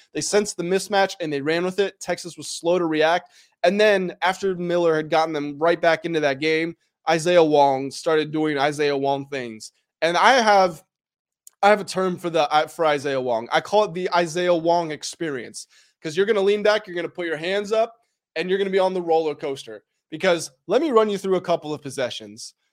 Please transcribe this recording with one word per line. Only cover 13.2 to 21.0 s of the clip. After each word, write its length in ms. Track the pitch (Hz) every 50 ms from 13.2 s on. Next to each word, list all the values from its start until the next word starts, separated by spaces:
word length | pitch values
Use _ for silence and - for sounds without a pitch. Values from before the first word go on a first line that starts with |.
Wong. 260 | 127 123 117 110 117 -
I 100 | - 160
call 220 | 160 - 202 208 214
it 100 | 190 165
the 160 | 185 180 180 175
Isaiah 400 | 175 175 165 151 180 180 180 175
Wong 340 | 170 160 170 170 175 170 156
experience, 800 | 147 - - - - - 170 156 139 123 107 - - - - _ _ _ _ _ _ _
'cause 160 | - 165 147
you're 80 | 180 202
gonna 160 | 214 220 196
lean 220 | 190 202 208 208 202
back, 240 | 208 208 214 214
you're 80 | 185 175
gonna 120 | 175 165
put 200 | 156 - 180 175
your 100 | 165 160
hands 340 | 147 160 180 196 202 208 196
up, 240 | 220 220 226 226 - _ _ _ _ _ _ _ -
and 140 | 156 170 180
you're 80 | 185
gonna 140 | 196 196 190
be 80 | 185 196
on 160 | 185 190 185
the 60 | 180
roller 340 | 175 165 160 160 160 151 147
coaster. 480 | - 165 143 139 135 - 113 110 104 _ _ _ _ _ _
Because 400 | 156 156 180 190 175 165 - - _ _ _
let 160 | - 196 262
me 80 | 339 311
run 180 | 247 220